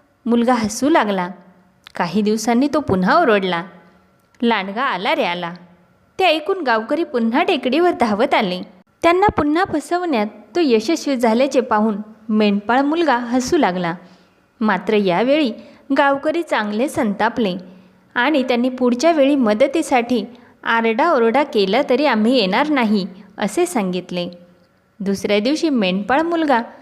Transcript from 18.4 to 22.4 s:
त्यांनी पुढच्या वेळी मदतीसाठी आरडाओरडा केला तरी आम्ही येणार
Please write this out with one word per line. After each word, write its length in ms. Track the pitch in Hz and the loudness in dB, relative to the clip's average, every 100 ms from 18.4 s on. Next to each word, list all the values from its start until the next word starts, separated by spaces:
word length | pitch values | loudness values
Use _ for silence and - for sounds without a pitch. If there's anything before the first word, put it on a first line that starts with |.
त्यांनी 260 | 247 240 254 | 0 0 0
पुढच्या 440 | 254 247 240 320 | 0 0 2 2
वेळी 240 | 320 277 277 | 4 4 4
मदतीसाठी 880 | 220 214 277 339 311 254 240 240 196 - - _ | 2 2 0 0 0 0 0 -4 -4 -14 -20 _
आरडाओरडा 800 | - 226 226 220 339 277 226 254 | -2 0 0 0 2 2 2 2
केला 380 | 294 214 190 240 285 | 0 0 0 0 0
तरी 160 | 247 294 | 2 2
आम्ही 300 | 220 220 | 2 2
येणार 320 | 262 | 2